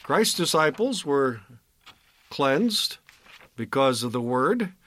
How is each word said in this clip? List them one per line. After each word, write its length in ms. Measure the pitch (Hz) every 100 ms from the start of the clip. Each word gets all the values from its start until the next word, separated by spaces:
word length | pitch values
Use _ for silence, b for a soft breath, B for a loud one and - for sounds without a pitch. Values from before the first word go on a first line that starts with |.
Christ's 360 | - 143 143 -
disciples 640 | 123 160 156 139 247 214
were 380 | 151 139 131 113 95 120 _ _ - - _ _ -
cleansed 680 | - 135 143 233 214 - - _ B B B B -
because 460 | 117 139 135 117
of 100 | 120
the 80 | 120
word 520 | 117 127 143 127 185 b